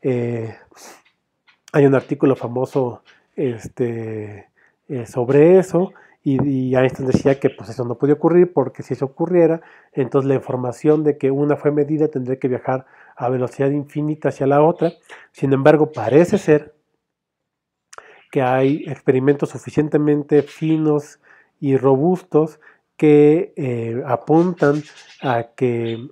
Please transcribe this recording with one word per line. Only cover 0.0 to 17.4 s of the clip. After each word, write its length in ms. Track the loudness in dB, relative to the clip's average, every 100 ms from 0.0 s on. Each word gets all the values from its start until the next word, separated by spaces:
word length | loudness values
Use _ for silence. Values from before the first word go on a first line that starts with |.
Eh, 540 | -2 -4 -4 -6 -10 -14 _ _ -20 -20 _ _ _ _ _ _ _
hay 140 | 2 4
un 80 | 4
artículo 400 | -2 -2 0 0
famoso, 640 | -4 -6 -4 -4 -4 -6 _ _ _
este, 1120 | -8 -6 -6 -14 -6 -6 -6 -10 -10 -12 -16 -20 _ _ _ _
eh, 180 | -12 -8
sobre 520 | -6 0 4 6 6
eso, 340 | 4 -2 -4 -8 _ _
y, 240 | -4 -2 -2
y 300 | -2 -2 0
Einstein 320 | 0 -2 -2
decía 320 | 0 0 0
que, 100 | -2
pues, 200 | -4 -16
eso 140 | -10
no 120 | -8 -4
podía 180 | -2
ocurrir, 380 | 0 2 4 2
porque 320 | 0 -4 -6
si 100 | -10
eso 120 | -8 -8
ocurriera, 540 | -6 -2 2 2 0 -8 -20 _
entonces 360 | -6 -2 -2 0
la 60 | -2
información 680 | -2 -8 -6 -4 0 2
de 160 | 0 0
que 120 | -2
una 240 | -2 -2 -2
fue 160 | -2
medida 360 | -2 -2 -2 -2
tendría 300 | -4 -6 -4
que 100 | -4
viajar 380 | -4 -4 -6 -6 _ _ -8
a 120 | -4
velocidad 420 | -2 -4 -2 -2
infinita 580 | -2 -6 -8 -6 -4 -6
hacia 180 | -2 0
la 160 | 2
otra. 300 | 2 2 -4 -6 _ -20 _
Sin 200 | -6 -2
embargo, 380 | 2 4 4 2
parece 480 | -2 2 4 4 0
ser 360 | 2 0 0 _ _ _ _ _ _ _